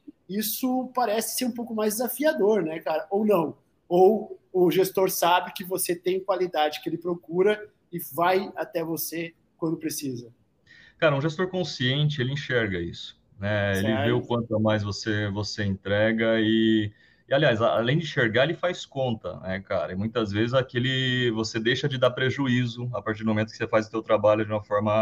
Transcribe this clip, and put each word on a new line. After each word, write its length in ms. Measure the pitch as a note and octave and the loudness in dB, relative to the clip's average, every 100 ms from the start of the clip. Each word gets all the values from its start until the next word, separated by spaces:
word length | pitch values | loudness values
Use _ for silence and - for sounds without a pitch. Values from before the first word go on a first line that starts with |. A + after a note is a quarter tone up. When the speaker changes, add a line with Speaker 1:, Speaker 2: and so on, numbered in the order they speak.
| - - _ | -20 -20 _
Speaker 1:
isso 600 | F#3+ G#3+ - C4 B3+ B3+ | -4 -4 -4 -2 -2 -2
parece 420 | - A#3+ A3 A3 - | -2 0 0 -2 -4
ser 80 | B3+ | -4
um 40 | |
pouco 220 | A3+ A3+ | -4 -6
mais 200 | A3 G#3+ | -2 -2
desafiador, 680 | G#3+ A#3+ - D4+ D#4 G3+ A3 | -2 -4 0 0 2 2 2
né, 160 | D#3+ D#3+ | 0 -4
cara? 280 | F3 D#3 - | -4 -4 -2
Ou 160 | G3+ G#3+ | 0 4
não? 300 | F#3+ D#3 - _ _ _ | 4 2 -6 _ _ _
Ou 500 | F3+ F#3 A3 - - _ | 6 6 6 -2 -14 _
o 180 | F#3 F3 | 2 4
gestor 400 | D#3+ F#3 - F#3+ | 4 2 2 0
sabe 420 | - E3+ F3+ F#3 | 2 4 4 2
que 120 | - | -8
você 300 | F3+ F#3 - F3 | -6 -4 -2 -2
tem 240 | - F#3 | -2 -4
qualidade 600 | F#3 F#3 F3+ D#3+ D3+ D3+ | -2 -2 0 0 0 0
que 80 | - | -6
ele 80 | D#3+ | -6
procura 720 | F3+ F3 - F3 F#3+ G#3 - _ _ | -4 -6 -4 2 2 2 -6 _ _
e 60 | E3+ - | -12 -8
vai 360 | C3+ F3 F#3+ G3+ - | 0 2 2 0 -8
até 280 | D#3+ E3+ | -6 -4
você 500 | D#3+ D#3+ - D#3+ E3+ - _ _ | -4 -4 -6 -6 -10 -12 _ _
quando 180 | D#3+ D#3+ | -4 -2
precisa? 560 | D#3 D3 C#3+ A#2+ A#2 - _ _ _ - - _ | -4 -6 -6 -8 -12 -20 _ _ _ -20 -20 _
Speaker 2:
Cara, 180 | E3 C#3 | 2 2
um 40 | |
gestor 280 | D3 - F#3 | -2 -2 -4
consciente, 720 | F#3 E3+ - B2 C#3 D3+ D3 | -2 -4 -2 0 2 0 0
ele 120 | B2+ | -2
enxerga 460 | C#3+ - B2 A2 F2+ | -4 -2 0 0 -2
isso, 400 | E2+ - - - _ - | -6 -10 -16 -20 _ -8
né? 400 | G2+ G#2+ G2+ F#2+ | -2 0 0 0
Ele 160 | G#2 A2 | 0 0
vê 160 | A#2+ | 2
o 40 | B2 | 0
Speaker 1:
Certo. 100 | - | 0
Speaker 2:
quanto 280 | A#2+ A2+ G#2+ | -4 -2 0
a 40 | |
mais 220 | G#2+ G#2+ | 2 2
você, 460 | G#2 G2+ A2+ G#2+ G#2 | 0 -6 -4 -2 -2
você 340 | G2+ G#2 - | -4 -6 -4
entrega 760 | G2+ F#2+ F#2+ G2+ A2 A2+ A2+ A2+ | -4 -4 -2 2 2 2 2 2
e, 520 | G#2+ A2 A2 A2 G#2 - _ _ _ | 4 4 4 4 0 -8 _ _ _
e, 60 | |
aliás, 260 | A2 C#3 A2+ | 2 2 2
a-, 160 | A2+ G#2 | 2 2
além 220 | A#2 D3+ | 2 0
de 60 | |
enxergar, 400 | D#3+ - A#2 G#2+ | -2 0 0 2
ele 100 | D3 | 0
faz 320 | E3+ F3 F3+ - | 0 -4 -4 -10
conta, 520 | C#3 C3 A2 F2+ F2+ | -4 -4 -4 -6 -10
né, 200 | F#2 F#2+ | -8 -8
cara? 320 | F#2+ F#2+ D#2 | -4 -4 -4
E 40 | F#2 | -4
muitas 340 | G#2+ A#2 G#2 | -4 -2 -2
vezes 240 | G#2 A#2+ | 0 2
aquele, 760 | C3 B2+ B2 B2+ C3 B2+ B2+ B2 | 0 0 -2 -2 0 0 0 0
você 260 | A2 A2 A#2 | 0 -2 -2
deixa 300 | A2+ C3 D3 | -2 0 -2
de 100 | B2+ | 2
dar 120 | B2 | 2
prejuízo 800 | B2 C3 - C3+ B2 B2 A#2 A#2+ | 2 -2 0 0 2 0 -4 -8
a 80 | G#2 | -6
partir 220 | G#2 G#2+ | -6 -4
do 40 | A2 | 0
momento 220 | G#2+ A2+ | 0 -2
que 60 | - | -4
você 100 | A2+ | 0
faz 200 | A2 G#2+ | 0 0
o 40 | |
teu 120 | A2 | -6
trabalho 420 | - G#2+ G#2 G#2+ | 0 4 6 4
de 80 | G#2+ | 2
uma 100 | G#2+ | -4
forma 300 | G2+ G#2 G#2+ G#2+ | -2 0 2 2